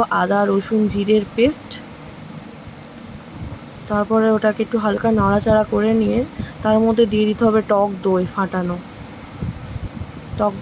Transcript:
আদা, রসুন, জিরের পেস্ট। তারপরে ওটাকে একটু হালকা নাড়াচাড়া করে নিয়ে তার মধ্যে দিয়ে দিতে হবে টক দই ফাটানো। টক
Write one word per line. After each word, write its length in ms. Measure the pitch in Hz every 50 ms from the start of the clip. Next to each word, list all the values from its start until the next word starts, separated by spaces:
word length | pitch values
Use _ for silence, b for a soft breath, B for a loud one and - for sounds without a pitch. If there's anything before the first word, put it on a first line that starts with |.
| 233 -
আদা, 300 | 196 185 180 185 202 202 202
রসুন, 380 | 202 196 196 196 - 226 220 214 202
জিরের 360 | - 202 202 202 214 214 202 - -
পেস্ট। 340 | 233 233 285 302 - - - - - - - - - - - - - - - - - - - - - - - - - - - - - - - - - - - - - - - - - - - - - - -
তারপরে 380 | 208 208 208 208 220 220 220 220
ওটাকে 300 | 220 208 220 214 208 - 220
একটু 160 | - - 226
হালকা 300 | 208 214 202 208 - 226
নাড়াচাড়া 540 | 226 214 202 196 202 208 202 226 214 214 214
করে 260 | 214 214 208 208 220 226
নিয়ে 240 | 226 220 202 208 226 269 311 B B B B B - -
তার 140 | 214 214 220
মধ্যে 260 | 226 226 226 214 233
দিয়ে 180 | 208 208 214 214
দিতে 160 | 214 214 208 233
হবে 160 | 226 214 220 214 -
টক 220 | 208 196 202 202 196 185 -
দই 220 | 196 185 180 185
ফাটানো। 500 | 175 - - 190 185 - 185 180 180 175 180 175 - - - - - - - - - - - - - - - - - - - - - - - - - - - - - -
টক 160 | - 208 208 196 196